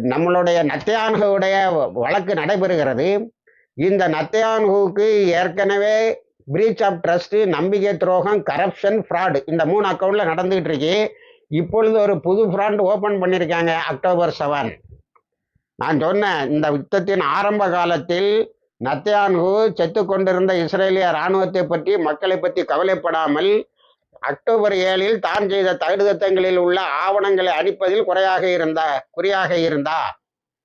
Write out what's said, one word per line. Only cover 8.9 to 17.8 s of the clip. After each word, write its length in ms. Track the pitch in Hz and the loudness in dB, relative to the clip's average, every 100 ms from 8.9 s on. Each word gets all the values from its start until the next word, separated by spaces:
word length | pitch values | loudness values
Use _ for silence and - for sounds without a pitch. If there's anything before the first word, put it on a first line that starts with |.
| 208 - | 0 -2
ஃப்ராடு, 320 | 170 185 139 139 | -2 0 -2 -2
இந்த 200 | 165 156 | -2 0
மூணு 220 | 202 196 | 2 0
அக்கவுண்ட்ல 380 | 175 190 208 175 | 0 0 0 0
நடந்துகிட்டு 440 | 165 180 190 156 | -2 0 -2 -2
இருக்கு. 460 | 147 151 196 214 - - - _ | -2 0 0 -2 -6 -20 -20 _
இப்பொழுது 520 | 151 170 220 220 220 | -4 -2 0 2 2
ஒரு 200 | 208 185 | 2 0
புது 320 | 170 196 220 | 0 0 0
ஃப்ராண்ட் 280 | 185 208 208 | 0 0 0
ஓபன் 420 | 190 208 208 202 | 0 0 -2 -2
பண்ணிருக்காங்க 540 | 180 185 165 170 170 165 | 0 0 0 0 0 0
அக்டோபர் 600 | 160 139 185 175 165 - | -4 -2 0 2 0 -2
செவன். 400 | 143 147 117 80 - - _ _ _ _ _ _ _ - | -2 -2 -4 -8 -20 -20 _ _ _ _ _ _ _ -8
நான் 240 | 127 151 | -2 0
சொன்னேன், 500 | 156 196 208 165 135 | 0 0 0 -2 0
இந்த 220 | 151 156 | 0 0
யுத்தத்தின் 500 | 147 - 196 185 190 | -2 -2 -2 0 0
ஆரம்ப 480 | 143 160 202 208 196 | 0 0 0 0 0
காலத்தில் 840 | 175 | 0